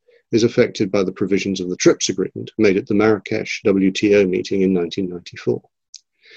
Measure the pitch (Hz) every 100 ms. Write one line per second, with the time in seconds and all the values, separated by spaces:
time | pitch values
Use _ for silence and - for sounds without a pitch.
0 | _ _ - 113 117 - 107 - 104 101
1 | 92 92 95 98 98 95 90 90 175 -
2 | - - 90 - 117 - 107 92 - 104
3 | 110 104 - 110 101 - 110 98 95 95
4 | 107 101 95 92 - 98 95 92 85 98
5 | 92 87 - - - - _ _ _ -
6 | _ _ _